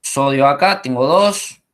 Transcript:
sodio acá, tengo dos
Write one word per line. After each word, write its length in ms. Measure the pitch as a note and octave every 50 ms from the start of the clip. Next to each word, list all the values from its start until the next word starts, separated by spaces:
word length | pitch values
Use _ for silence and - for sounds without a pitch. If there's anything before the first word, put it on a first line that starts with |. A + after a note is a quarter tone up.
sodio 460 | _ - - C3+ C3+ C#3 C#3 C3+ C3+
acá, 340 | C#3 C#3+ C#3 - F#3+ G3 F#3+
tengo 260 | - C3 B2+ A#2+ C3
dos 540 | C#3 D#3+ F#3 G3+ G#3 G3+ G3+ - - - _ _ _